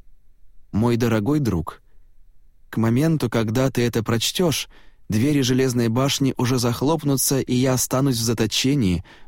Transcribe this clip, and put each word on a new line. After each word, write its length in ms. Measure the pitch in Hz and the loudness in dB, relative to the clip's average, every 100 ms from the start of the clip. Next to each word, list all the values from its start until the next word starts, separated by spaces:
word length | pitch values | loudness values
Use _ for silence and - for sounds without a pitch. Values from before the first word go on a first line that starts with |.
| - - - - - - - | -20 -20 -20 -20 -20 -20 -6
"Мой 280 | 95 120 117 | 0 2 2
дорогой 420 | 120 110 104 151 | 2 0 0 0
друг, 400 | 127 87 78 - - - - - - - - - - | 0 -2 -4 -10 -20 -20 -20 -20 -20 -20 -20 -20 -10
к 80 | - | -2
моменту, 540 | 113 120 160 156 120 | 0 2 2 0 0
когда 400 | 117 113 113 131 | 0 0 0 0
ты 160 | - 120 | 0 0
это 160 | 117 | 0
прочтёшь, 680 | 107 113 - - 175 - - - - - - | -2 -2 -2 0 0 0 -6 -14 -20 -18 -4
двери 320 | 107 135 147 | 0 2 2
Железной 480 | 127 127 131 120 117 | 2 2 2 2 0
башни 460 | 113 135 - 135 - | 2 0 0 -2 0
уже 220 | 120 131 | 0 0
захлопнутся, 840 | 120 117 131 160 143 135 - 135 | 0 0 0 0 0 0 0 0
и 140 | - | 0
я 180 | 123 131 | 0 2
останусь 460 | 127 - 127 139 117 | 0 0 0 0 0
в 40 | |
заточении 800 | 113 113 110 - 131 143 98 87 - - | 0 0 0 0 0 2 2 0 -4 -18